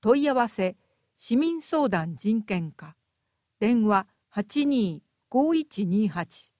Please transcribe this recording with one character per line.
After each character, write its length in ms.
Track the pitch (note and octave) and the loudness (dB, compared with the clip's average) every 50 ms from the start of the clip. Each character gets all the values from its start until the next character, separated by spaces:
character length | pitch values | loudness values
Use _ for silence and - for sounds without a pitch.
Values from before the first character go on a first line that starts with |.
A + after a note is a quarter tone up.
| - | 4
問 200 | G#3+ B3+ C#4+ C#4+ | 4 4 4 4
い 60 | D4 | 2
合 60 | C4+ | 2
わ 140 | B3+ A#3+ A3+ | 2 0 0
せ、 280 | - - F#3+ F#3 F#3 _ _ _ _ _ _ _ _ | 0 -2 -2 -2 -2 _ _ _ _ _ _ _ _
市 200 | _ - - A#3 | _ -6 -2 0
民 260 | B3 D#4 E4 E4+ E4 D4 | 0 2 0 -2 -4 -6
相 260 | - - D#4 D4 B3+ | -4 0 0 0 2
談 260 | G3 F3 D#3+ E3 E3 | 0 -2 -2 -4 -8
人 280 | C3 - G3+ A3 A3+ G#3+ | -6 -2 -2 -2 -2 -2
権 300 | - G3+ F3+ E3 D#3 - | -4 -4 -4 -4 -8 -12
課。 220 | - - D#3 D#3+ _ _ _ _ _ _ _ _ _ _ _ _ _ | -16 -20 -20 -20 _ _ _ _ _ _ _ _ _ _ _ _ _
電 280 | G#3 G#3+ B3 A#3 G#3+ | 0 2 2 2 4
話、 200 | G#3+ G#3 G3 F#3+ _ _ _ _ _ | 4 2 2 0 _ _ _ _ _
八 380 | _ G#3 G3+ - - C#4+ C#4+ | _ -6 -6 -4 -2 -2 0
二 360 | C#4+ C#4+ B3+ G#3+ F#3 D#3+ D3 _ _ _ _ _ _ | 0 2 0 0 -2 -4 -8 _ _ _ _ _ _
五 240 | - B3+ C#4+ D#4 E4 | 0 0 2 2 0
一 320 | D#4+ D#4 _ - - G3+ | -2 -2 _ -6 -4 -2
二 240 | F3 F3+ G#3 G#3+ G3+ | 0 0 0 0 0
八。 420 | D3+ F3 F3 - - - - _ _ _ | -2 -4 -8 -10 -12 -20 -20 _ _ _